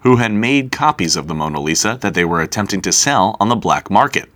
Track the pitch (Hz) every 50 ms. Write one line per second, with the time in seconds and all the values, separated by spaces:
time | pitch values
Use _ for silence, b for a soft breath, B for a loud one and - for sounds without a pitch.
0 | - 127 127 120 120 113 107 104 113 123 139 139 131 131 - - 147 151 151 -
1 | 90 82 80 82 71 78 80 78 76 78 76 73 71 78 82 - - 104 117 123
2 | - 101 85 90 87 82 87 82 80 80 - 110 104 98 104 92 85 113 104 -
3 | - 143 143 117 92 104 - - 101 110 120 107 - 90 73 73 - - 95 107
4 | 131 143 - - - - _